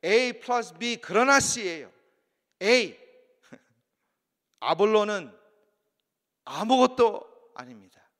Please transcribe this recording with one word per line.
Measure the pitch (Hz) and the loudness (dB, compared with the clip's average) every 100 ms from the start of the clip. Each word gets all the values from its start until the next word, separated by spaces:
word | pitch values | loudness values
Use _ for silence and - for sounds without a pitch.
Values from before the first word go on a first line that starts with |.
A | 165 220 254 233 | 2 0 0 -6
플러스 | - 240 226 | -4 -4 -4
B | 165 240 233 | -8 -8 -8
그러나 | - 185 262 277 | -2 0 4 4
C예요. | - - 196 165 113 _ _ _ _ _ _ _ | 2 -4 -6 -10 -14 _ _ _ _ _ _ _
A, | 196 247 196 - - _ _ _ _ | 2 2 2 -8 -20 _ _ _ _
<laughs> | - _ _ _ _ _ _ _ _ _ _ | -20 _ _ _ _ _ _ _ _ _ _
아볼로는 | 120 165 208 214 208 202 139 - _ _ _ _ _ _ _ _ _ _ | -4 0 2 2 0 -6 -10 -20 _ _ _ _ _ _ _ _ _ _
아무것도 | - 139 214 262 254 254 233 202 - - _ | -14 -8 2 4 4 4 2 2 -14 -20 _
아닙니다. | - 127 113 95 _ _ _ | -20 -20 -20 -20 _ _ _